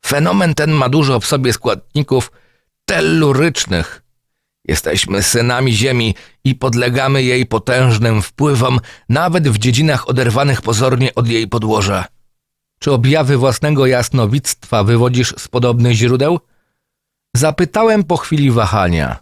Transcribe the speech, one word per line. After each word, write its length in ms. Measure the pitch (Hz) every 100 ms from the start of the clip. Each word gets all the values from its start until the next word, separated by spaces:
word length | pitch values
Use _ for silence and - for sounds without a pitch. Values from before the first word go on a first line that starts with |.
| -
Fenomen 480 | 143 165 190 180
ten 160 | 156 151
ma 180 | 151 127
dużo 320 | 143 139 123
w 60 | -
sobie 260 | 143 127
składników 800 | 117 120 101 - 147 143 135 - _ _ _ _ _
tellurycznych. 1160 | - 185 160 160 151 135 165 - - 90 78 - _ _ _ _ _ _
Jesteśmy 580 | - - - 92 90 98
synami 500 | 92 120 120 123 131
Ziemi 420 | 110 127 123 113 95 - _
i 100 | 135
podlegamy 680 | 127 131 117 123 123 135 139
jej 240 | 127 127 123
potężnym 760 | - - 127 127 110 117 110
wpływom 580 | 98 - 147 135 127 127 - - _
nawet 400 | 123 175 170 147
w 100 | 107
dziedzinach 500 | 117 120 156 131 -
oderwanych 540 | 123 120 110 143 123
pozornie 520 | - 107 127 127 131
od 140 | - 117
jej 200 | 113 110
podłoża. 560 | 117 110 107 101 95 92 _ _ _ _ _ _ _
Czy 140 | -
objawy 440 | 135 123 156 135 139
własnego 500 | 131 117 151 147 131
jasnowictwa 960 | 127 123 131 107 135 - - - 113
wywodzisz 500 | 101 117 123 123 120 -
z 100 | -
podobnych 440 | 123 123 120 120
źródeł? 480 | 113 120 127 143 170 _ _ _ _ _ _ _ _ _ 120
Zapytałem 680 | 156 147 180 - 226 214
po 120 | 160 175
chwili 340 | - 156 139
wahania. 680 | 117 101 104 90 85 67 53